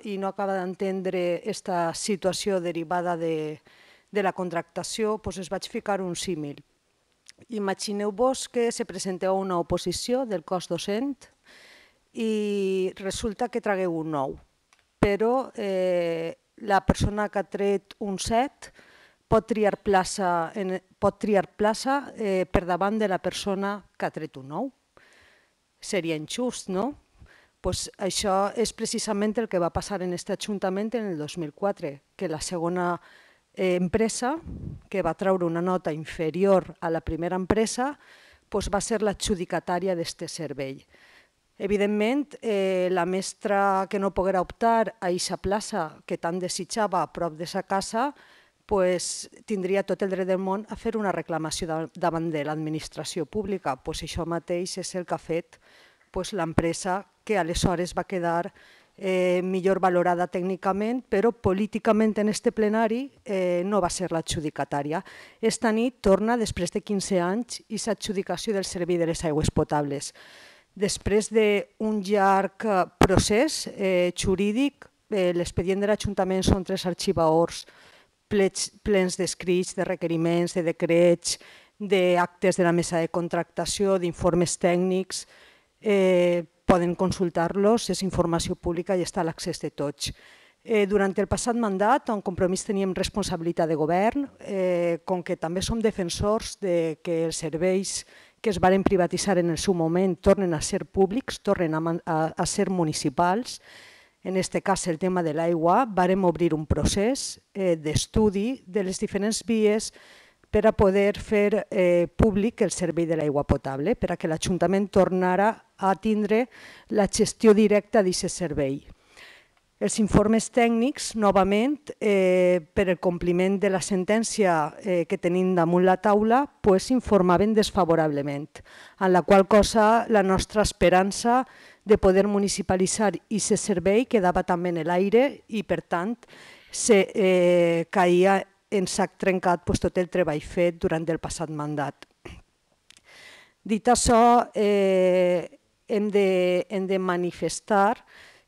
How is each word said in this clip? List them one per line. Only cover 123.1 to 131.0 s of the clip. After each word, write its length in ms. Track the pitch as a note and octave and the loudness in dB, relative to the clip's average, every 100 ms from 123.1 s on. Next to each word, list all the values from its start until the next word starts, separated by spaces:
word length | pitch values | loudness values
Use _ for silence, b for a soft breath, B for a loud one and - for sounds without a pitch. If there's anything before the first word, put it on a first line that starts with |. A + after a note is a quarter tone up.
| F3 F3 F3 F#3 G3 | -2 0 0 2 0
de 80 | G3+ | 0
la 100 | F#3+ | -2
sentència, 960 | - G3 F3+ G#3+ A3+ - F#3+ E3 D3+ - | -2 -2 0 0 0 0 2 2 0 -4
eh, 240 | G#3+ F3+ E3 | -2 0 0
que 140 | F#3+ | -2
tenim 340 | F3+ F3+ F#3 | 0 2 2
damunt 320 | F#3 E3 F3 F#3 | 2 4 4 4
la 140 | F#3 | 4
taula, 480 | G#3+ G#3 A3 A#3 C#4+ _ | 4 2 4 2 0 _
pues, 280 | A3 F#3+ - | 2 4 4
informaven 640 | B3+ - G3+ F3+ F3 G#3 | -2 2 4 6 4 4
desfavorablement, 1080 | G#3+ G3+ - E3+ E3 D#3 C#3+ C#3+ C#3+ D3+ - - B B B | 2 2 2 2 4 2 0 -4 -6 -10 -16 -20 B B B
en 140 | F#3+ | 2
la 80 | F3+ | 4
qual 260 | D#3+ G3 F#3+ | 6 6 8
cosa 600 | G#3+ G3 A3+ G#3+ A3+ A3 | 6 6 4 4 4 4
la 140 | A3 | 2
nostra 400 | F#3+ F#3+ - G#3+ | 4 2 0 0
esperança 840 | G3+ - F3 F3+ | 0 4 4 6